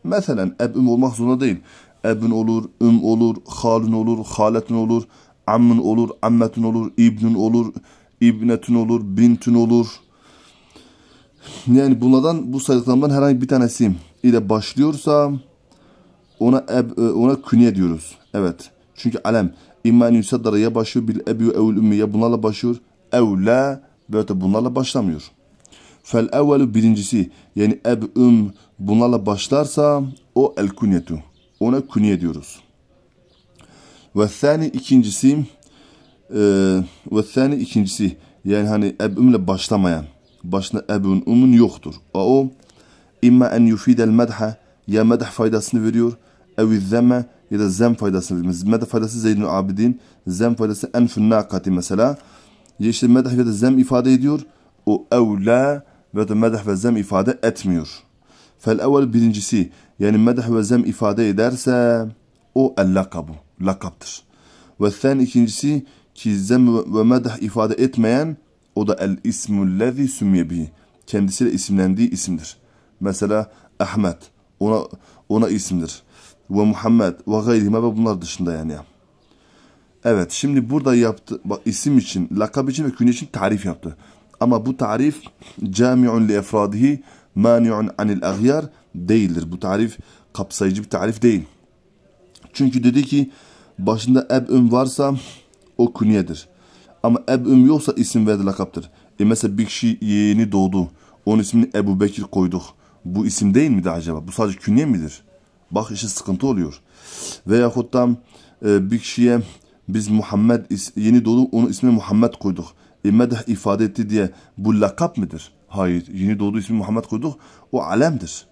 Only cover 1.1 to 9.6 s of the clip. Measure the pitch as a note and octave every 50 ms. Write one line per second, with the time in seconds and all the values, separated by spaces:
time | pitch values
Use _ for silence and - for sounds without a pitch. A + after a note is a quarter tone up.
1.1 | A2+ A2 A#2 B2 B2+ B2+ C3+ B2 F#2+ E2+ - - - - - _ _ _ - A2
2.1 | A2+ G#2+ A2+ A2+ A2 A2 A2 A2+ A2+ A2+ G#2+ - _ _ A#2 A#2 A#2 A2+ - A2
3.1 | A2+ A2+ A#2 A2+ A#2 - _ - - - - A#2 A2+ A2+ A2+ A2 A2+ A2 A2 A2+
4.1 | A#2 A2 G#2+ - - - G#2 G#2+ A2+ A2+ A2 - A#2 A2+ A2 A2 A#2 A#2 A2+ _
5.1 | _ _ _ _ _ _ _ - G#2+ A#2 A#2+ A#2+ A#2 A#2 - G2+ A2 A2+ A#2 G#2+
6.1 | - _ - A2+ A#2 A#2 A#2 A2 A2+ A2+ A2+ A2+ A2 A#2 A2+ - - - A#2 A#2
7.1 | A2 G#2 A2 A2+ A2+ G2 G#2+ A2 A2+ A#2+ A#2 G#2+ - - - _ _ _ _ _
8.1 | _ _ A#2+ A#2+ A#2+ G#2+ A2+ A#2+ A#2 A2 - - A#2+ A#2 A2+ A2+ A#2 A#2 G#2+ G2
9.1 | F#2+ G2+ A#2 A#2+ A#2+ A2+ - B2 A#2+ A#2